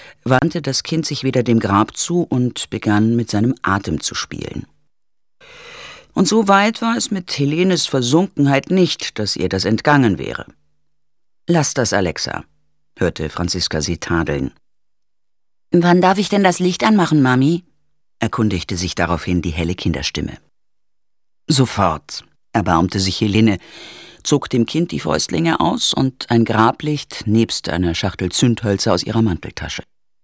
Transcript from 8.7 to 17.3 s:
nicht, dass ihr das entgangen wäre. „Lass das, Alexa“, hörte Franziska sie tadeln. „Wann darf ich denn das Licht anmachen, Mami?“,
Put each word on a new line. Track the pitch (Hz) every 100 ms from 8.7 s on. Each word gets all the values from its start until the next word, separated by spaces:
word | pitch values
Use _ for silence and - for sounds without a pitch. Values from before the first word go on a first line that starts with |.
nicht, | 185 175 - - -
dass | 104 -
ihr | 90
das | 95
entgangen | 98 113 151 143 117 92
wäre. | - - - _ _ _ _ _ _ _ _ _ -
„Lass | 170 139
das, | 143 117
Alexa“, | 98 90 - - - - _ _ _ _ -
hörte | 98 - 78
Franziska | - 87 92 - 78
sie | 80 82
tadeln. | - 82 73 71 67 _ _ _ _ _ _ _ _ _ _ _ -
„Wann | 175 175 180
darf | 185 196
ich | 180
denn | 202
das | 190 175
Licht | 180 175
anmachen, | 220 208 165 151
Mami?“, | 131